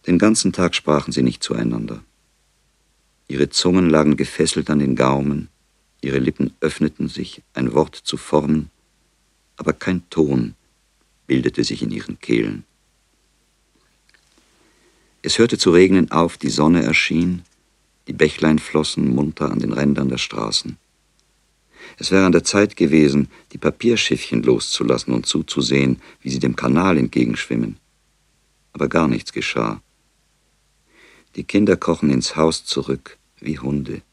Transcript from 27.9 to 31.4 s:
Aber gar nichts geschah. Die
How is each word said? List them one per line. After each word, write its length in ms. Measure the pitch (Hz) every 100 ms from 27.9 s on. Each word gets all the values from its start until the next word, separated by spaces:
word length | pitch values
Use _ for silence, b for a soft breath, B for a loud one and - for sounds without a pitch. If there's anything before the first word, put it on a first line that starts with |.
| _ _ _ _ _ _ _ _
Aber 160 | - 69
gar 180 | 82 78
nichts 240 | 55 -
geschah. 500 | - - 58 55 52 _ _ _ _ _ _ _ _ _ _ _ b b b b
Die 80 | -